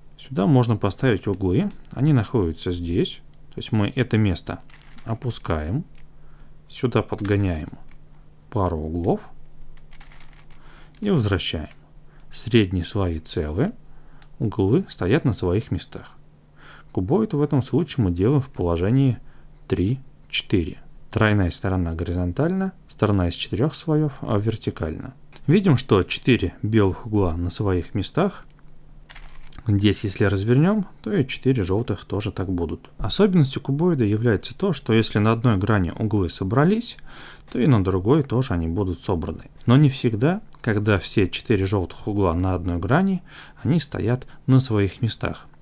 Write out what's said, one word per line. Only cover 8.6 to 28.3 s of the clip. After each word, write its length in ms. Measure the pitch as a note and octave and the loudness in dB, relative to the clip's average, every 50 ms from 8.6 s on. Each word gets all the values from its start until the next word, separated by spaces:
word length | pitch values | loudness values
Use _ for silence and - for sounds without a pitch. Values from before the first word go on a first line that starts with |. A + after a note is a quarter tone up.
| F#2 F2 E2 | 0 0 0
углов 440 | D#2 D#2 D#2 D#2+ F2 E2+ A2 G3 G#3+ - - - - - - - - - - - - - - - - - - - - - - - - - - - - - - - - - - - - | -2 -4 -4 -4 -2 0 0 0 -2 -4 -12 -16 -16 -16 -16 -14 -14 -14 -14 -14 -16 -16 -18 -18 -18 -18 -18 -18 -18 -18 -18 -20 -20 -20 -18 -18 -18 -18 -20 -20 -20 -20 -20 -12 -6
и 100 | G#3+ G#3 | -2 2
возвращаем. 600 | F#3+ C#3+ G#2 G#2 G2 F2 - - - D#2+ D2+ - - - - - - - - - - - - - | 2 2 2 2 0 0 -2 -2 -6 -6 -8 -10 -14 -20 -20 -20 -20 -20 -20 -20 -20 -20 -18 -16
Средние 520 | - - - A2+ A2 A#2 G#2 F2 F#2+ F2+ E2 | -14 -12 -2 2 4 4 4 4 0 -2 -4
слои 360 | - - G2+ F#2+ F2 E2 D#2 | -2 -2 -2 -2 -2 -2 -6
целы, 520 | - - - F2+ D#2 D2 D#2 F#2+ D3 G#3+ - - - - - - - - - - - - - - | -8 -6 -6 -4 -4 -2 -2 -2 -2 -2 -4 -8 -16 -18 -18 -18 -18 -20 -20 -20 -20 -16 -8 -6
углы 460 | C#3 G#2+ - - F#2+ F#2+ B2 F#3 G3 - | -4 -4 -2 0 0 2 2 0 0 -2
стоят 340 | - - - F2 A2+ E3+ - | -6 -4 0 0 2 2 2
на 80 | B2+ | 0
своих 400 | F2 - - F2+ F2 G#2+ - - | -2 0 0 0 0 0 -2 -2
местах. 400 | - F2 - - - - - - - - - - - - - _ - - - - - - - - | -4 -6 -6 -8 -12 -16 -16 -18 -20 -20 -20 -20 -20 -20 -20 _ -20 -20 -20 -20 -20 -20 -14 -8
Кубоид 420 | - G#2+ F#2 G2 D#3 G#3 A3 A3 - | -6 -4 -2 0 0 0 0 0 0
в 80 | C#3+ | -2
этом 220 | D3 C#3+ D#3 C3+ - | 0 0 0 0 0
случае 400 | - - C#3 F3 - - - G#2+ | 0 0 0 0 0 0 0 0
мы 80 | F2+ | 2
делаем 300 | F2 F2+ F#2+ A#2+ D3+ C#3 | 2 2 2 2 2 2
в 80 | C3+ - | 0 -2
положении 680 | - - F2 E2+ E2+ E2 F2+ G2+ B2 C3+ C#3 C3 G#2+ - - - - - - - - - - - | -4 -2 0 0 0 0 2 2 2 4 4 2 0 -2 -6 -16 -20 -20 -20 -20 -20 -12 -6 -4
три, 300 | - E2+ F2+ G#2 C3 C3 - - - - - - | 0 0 0 0 0 -2 -6 -14 -20 -20 -14 -8
четыре. 500 | - - - - - F#2 D#2 - - - - - - - - - | -6 -6 -2 0 0 0 0 0 -6 -12 -16 -20 -20 -20 -10 -4
Тройная 400 | - - A2 G#2+ G#2 G#2 F#2 E2+ | 0 2 2 4 4 4 2 0
сторона 460 | - - - G2 F#2 F#2 F2 E2 D#2+ | 0 -2 -4 -2 0 0 -2 -2 -2
горизонтально, 800 | E2 F2 - F2 F2+ F2+ F2+ F2+ - C#3+ E3+ F#3+ F#3+ F#3+ F#3+ - - - - | -4 -4 -4 -2 -2 -2 -2 0 0 0 0 0 0 -2 -4 -6 -10 -18 -12
сторона 400 | - - G#2+ G#2+ G#2 F#2+ F2 E2+ | -4 0 2 2 4 4 2 0
из 60 | - | -2
четырёх 380 | - - - - F#2 B2+ D#3 - | -4 -6 -4 -2 0 0 -2 -2
слоёв, 440 | - - D#3+ D3+ D3+ D#3 C#3+ C3+ - | -4 -2 0 2 2 2 0 -4 -6
а, 180 | - - A2 | -4 -2 0
вертикально. 760 | G2+ G#2 A2+ A2 - - - - - F2+ D#2 D#2+ - - B2 - - - - - - - | 0 0 0 -2 -2 -4 -6 -4 -4 -4 -6 -6 -8 -10 -12 -14 -16 -20 -20 -20 -6 2
Видим, 300 | - D#3 A3 F#3+ G3 C3+ | 4 4 4 6 6 4
что 260 | B2+ - - A2+ F#2+ E2+ | 4 4 4 4 4 4
четыре 500 | - - - - C3 A#2+ G2 - E2+ - - | 2 -2 -2 2 2 2 2 2 -2 -4 -4
белых 440 | - G#2 A2 A2 G2+ F#2+ E2+ - - | -2 2 4 4 4 4 2 -2 -4
угла 320 | A2+ G#2+ G#2 G2 E2+ E2 | -2 0 2 2 2 0
на 120 | F2 F2 F2+ | 0 -2 -4
своих 440 | - - G#2+ G2 F#2 F2+ D#2+ - - | -2 -2 0 0 0 0 0 -2 -4
местах. 520 | G2+ F#2+ - - D#3 F#3 G3 | -4 -4 -2 0 0 0 0